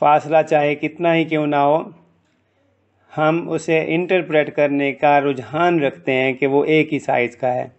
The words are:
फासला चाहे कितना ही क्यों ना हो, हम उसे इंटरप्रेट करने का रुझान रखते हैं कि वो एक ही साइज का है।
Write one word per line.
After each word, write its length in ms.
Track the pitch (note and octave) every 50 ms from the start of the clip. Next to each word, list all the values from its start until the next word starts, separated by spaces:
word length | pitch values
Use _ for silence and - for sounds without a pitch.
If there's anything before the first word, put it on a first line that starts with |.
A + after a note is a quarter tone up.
फासला 400 | D#3 D3 D3+ D3 D3 D3 D#3+ D#3 D3+
चाहे 320 | D3+ D#3+ D3 D3 D3 D3
कितना 360 | D3 D#3 D3 - - E3+ E3+ E3
ही 120 | E3 D#3+
क्यों 200 | - D#3 D3+ D3+
ना 140 | D3 D3 C#3+
हो, 180 | C#3+ C#3+ D3+ E3 - - - _ _ _ _ _ _ _ _ _ _ _ _ _ _ _ _ _ _ _ _ _ _ _
हम 280 | - D3+ D#3 D#3 D#3+ E3+ - -
उसे 320 | D#3+ D#3+ - E3+ E3 D#3+ - - D#3+
इंटरप्रेट 560 | F3 F3+ E3+ F#3 F3+ D#3+ C#3+ D#3 D3+ C#3+ D3 -
करने 360 | D#3 D3 C#3+ C#3+ C#3+ C#3+ C#3 B2+
का 240 | - D3+ D3 C#3+ C#3+
रुझान 600 | C#3 C#3+ C3+ B2+ A#2+ - C#3 E3 E3+ F3 F3 D#3+
रखते 300 | C#3 C3+ C3 - - C#3
हैं 240 | C3 C3 C3 C3 B2+
कि 100 | B2+ C#3+
वो 160 | C3+ C#3 C#3+ - D3+
एक 220 | D#3 D#3 D3+ D#3 D3
ही 60 | C3
साइज 360 | - - C#3 B2+ A#2+ A#2+ A#2+
का 160 | - C3 B2+
है। 200 | B2 B2+ B2+ B2+ _